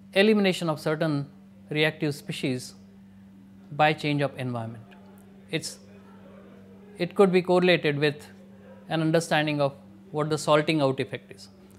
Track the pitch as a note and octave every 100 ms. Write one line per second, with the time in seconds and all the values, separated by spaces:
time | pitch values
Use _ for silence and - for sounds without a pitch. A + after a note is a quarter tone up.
0 | - F#3+ G#3+ G#3+ G3 F3 E3+ D3+ - D#3
1 | D#3+ C#3+ C#3 - - - - D3+ D#3 D#3
2 | D3+ C#3+ - E3 D3+ B2+ - - - -
3 | - - - - - - - D3 D3+ D#3
4 | D3+ C#3+ C#3 - B2+ A#2+ A2+ A#2 - -
5 | - - - - - D#3+ - - - -
6 | - - - - - - - - - -
7 | F3 - G3 F#3 F3+ F3+ F3+ E3+ D3+ C#3+
8 | D3+ D3 - - - - - - - D#3+
9 | D#3+ E3 D#3+ D#3+ D3+ D3 C#3+ C#3+ - -
10 | - D3+ D3+ D3+ D#3 D3+ D3+ D#3+ C#3 C3
11 | C3 B2+ - - - - -